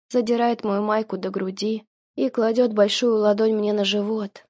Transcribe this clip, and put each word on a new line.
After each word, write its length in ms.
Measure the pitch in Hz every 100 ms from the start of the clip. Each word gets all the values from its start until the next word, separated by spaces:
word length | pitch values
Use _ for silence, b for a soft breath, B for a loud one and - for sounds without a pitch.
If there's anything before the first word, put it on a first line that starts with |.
| -
задирает 560 | 254 226 233 240 240
мою 180 | 214 202
майку 340 | 208 214 220 190
до 140 | 190
груди 560 | 196 190 190 214 220 - _ _
и 140 | - 262
кладет 440 | 247 220 226 247
большую 440 | 208 208 - 247 214
ладонь 380 | 208 208 220
мне 180 | 214 208
на 120 | 208
живот, 600 | 196 208 208 220 202 -